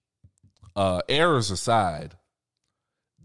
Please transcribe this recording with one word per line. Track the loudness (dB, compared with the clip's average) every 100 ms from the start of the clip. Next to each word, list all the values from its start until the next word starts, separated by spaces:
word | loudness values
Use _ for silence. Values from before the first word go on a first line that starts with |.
| _ _ _ _ _ _ -8 -2
uh, | 0 0 -2
errors | 0 2 2 -2
aside, | -4 0 2 0 -4 -12 -18 _ _ _ _ _ _ _ _ _ _